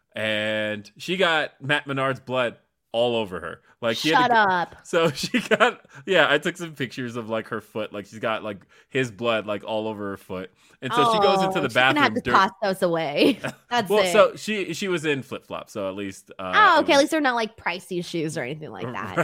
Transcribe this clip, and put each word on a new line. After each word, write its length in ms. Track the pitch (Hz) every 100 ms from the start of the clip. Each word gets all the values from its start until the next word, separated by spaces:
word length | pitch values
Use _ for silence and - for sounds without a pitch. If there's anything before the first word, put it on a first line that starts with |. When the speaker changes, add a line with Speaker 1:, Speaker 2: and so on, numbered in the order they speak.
| _
Speaker 1:
and 800 | - 107 107 107 107 107 107 101 -
she 200 | - 180
got 420 | 180 160 143 -
Matt 240 | 135 147 139
Menard's 320 | 139 135 131
blood 380 | - 127 120 104 _ _ _
all 240 | 113 123 117
over 240 | 104 90
her. 220 | 82 85 _ -
Like, 160 | 117 113
she 120 | 147
had 80 | 254
to 40 |
Speaker 2:
Shut 80 | 247
Speaker 1:
go 60 | 233
Speaker 2:
up. 320 | 202 185 165 -
Speaker 1:
So 260 | - 175 165
<laughs> 40 |
she 260 | 139 - 247
got, 460 | - 214 240 214 _ - 135
yeah, 260 | 185 139
I 60 | 147
took 200 | 180 165
some 180 | 170 147
pictures 400 | 127 - 123 117
of, 120 | 110
like, 180 | 113 107
her 140 | 110
foot. 300 | - 113 104
Like, 140 | 104 98
she's 140 | 113
got, 240 | 117 110
like, 220 | 104 101 - _ _
his 200 | 135 127
blood, 340 | 98 117 110 104
like, 160 | 104
all 240 | - 110 110
over 240 | 107 101
her 60 | 98
foot. 340 | - 92 92 _ _ -
And 120 | 131
so 100 | 233
she 160 | 240 220
goes 220 | 202 196
Speaker 2:
Oh, 0 |
Speaker 1:
into 180 | 190 185
the 100 | 143
Speaker 2:
she's 140 | 113 127
gonna 140 | 302
have 120 | 269
Speaker 1:
bathroom 0 |
Speaker 2:
to 80 | 220
Speaker 1:
dur- 100 | 247
Speaker 2:
toss 200 | 240 196 -
those 200 | 202 190
away. 560 | 180 165 160 143 285 240 - -
Speaker 1:
<laughs> 140 | -
Speaker 2:
That's 200 | 240 190
Speaker 1:
Well, 160 | 208 185
Speaker 2:
it. 60 |
Speaker 1:
so 240 | 208 185 151
she, 380 | - 214 180
she 140 | 160 196
was 180 | 175 156
in 160 | 139
flip-flops, 500 | 131 104 - 87 -
so 140 | 110 98
at 60 | 95
least, 360 | 101 98 - -
uh, 40 | 92
Speaker 2:
Oh, 260 | 403 415 330
Speaker 1:
it 20 |
Speaker 2:
okay, 120 | 311
at 40 | 285
Speaker 1:
was 20 |
Speaker 2:
least 120 | 302
they're 100 | 320
not, 140 | 277 240
like, 220 | 226 -
pricey 460 | - 175 - 180 175
shoes 320 | 170 156 160
or 60 |
anything 280 | 123 151 151
like 200 | 104 117
Speaker 1:
<laughs> 20 |
Speaker 2:
that. 300 | 110 98 92